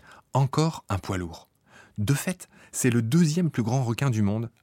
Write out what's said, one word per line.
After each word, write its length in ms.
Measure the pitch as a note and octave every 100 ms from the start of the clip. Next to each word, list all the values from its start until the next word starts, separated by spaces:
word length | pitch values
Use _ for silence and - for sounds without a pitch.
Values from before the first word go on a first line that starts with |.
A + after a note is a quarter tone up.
| - - _
Encore 520 | C3 C3+ D3+ D#3+ - -
un 120 | F#2+
poids 180 | - F#2
lourd. 320 | E2+ E2 - _ _ - - -
De 160 | G#2
fait, 340 | C#3+ F#3 F3+ - - -
c'est 200 | - B2+
le 100 | A#2+
deuxième 480 | A2+ E3 D#3+ D#3+ E3
plus 140 | -
grand 200 | A2 C3+
requin 280 | A#2 A2 C#3
du 100 | A2
monde 300 | G2+ G#2+ A2+ -